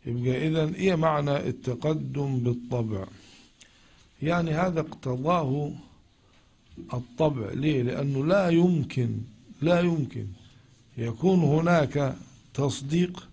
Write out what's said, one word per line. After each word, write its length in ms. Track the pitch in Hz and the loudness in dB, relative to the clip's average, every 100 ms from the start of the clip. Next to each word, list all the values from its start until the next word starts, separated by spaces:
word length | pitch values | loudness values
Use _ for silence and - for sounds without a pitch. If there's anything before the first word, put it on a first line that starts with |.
| - | -6
يبقى 420 | 120 123 127 156 | -2 0 0 0
إذن 260 | 160 156 | 0 0
إيه 200 | 190 190 | 0 0
معنى 420 | 175 160 151 143 139 | 2 2 2 0 0
التقدم 1000 | - 127 - 117 151 156 135 135 139 131 | -2 -4 -6 -2 -2 -2 -4 -4 -2 0
بالطبع؟ 640 | 120 120 - 123 113 101 95 - - - - _ - _ _ _ _ _ | 0 -2 -4 -4 -2 -4 -8 -14 -20 -20 -20 _ -20 _ _ _ _ _
يعني 280 | 147 175 165 | -2 0 0
هذا 300 | 156 185 165 | 0 0 0
اقتضاه 920 | 151 - 131 127 143 175 139 139 147 - - - _ _ _ _ _ _ _ - - | -4 -8 -6 -4 0 0 0 -2 -4 -8 -16 -20 _ _ _ _ _ _ _ -18 -10
الطبع. 560 | 127 120 - 156 135 104 | -8 -10 -2 0 0 -4
ليه؟ 300 | - 147 143 | -2 0 2
لأنه 440 | 123 - 139 135 147 | 0 -2 -2 0 2
لا 220 | 196 185 | 2 4
يمكن، 680 | 170 175 170 123 - 120 107 107 - - - | 4 6 4 0 -2 -2 -2 -8 -16 -20 -4
لا 180 | 151 175 | 2 4
يمكن 460 | 175 165 123 - 104 95 - - - _ _ - | 2 0 -4 -6 -10 -12 -20 -20 -20 _ _ -8
يكون 400 | 117 110 170 185 | -6 0 4 4
هناك 760 | 151 151 170 170 139 143 139 - - - - | 4 4 4 4 4 0 -2 -4 -14 -20 -12
تصديق 760 | - 139 127 139 165 180 180 - | -2 -2 -2 -2 0 0 -2 -16